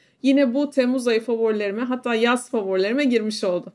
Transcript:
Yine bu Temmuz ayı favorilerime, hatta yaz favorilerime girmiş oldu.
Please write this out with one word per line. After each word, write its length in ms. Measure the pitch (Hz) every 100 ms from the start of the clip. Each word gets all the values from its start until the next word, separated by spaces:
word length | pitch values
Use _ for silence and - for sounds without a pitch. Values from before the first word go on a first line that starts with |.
| _ _
Yine 320 | 262 277 254
bu 160 | 269 285
Temmuz 380 | 277 247 262 240
ayı 120 | 226
favorilerime, 640 | 233 226 226 214 202 214
hatta 320 | 247 247 240
yaz 360 | 226 233 247 -
favorilerime 540 | 226 190 190 202 262
girmiş 400 | 277 233 214 214
oldu. 280 | 196 175 185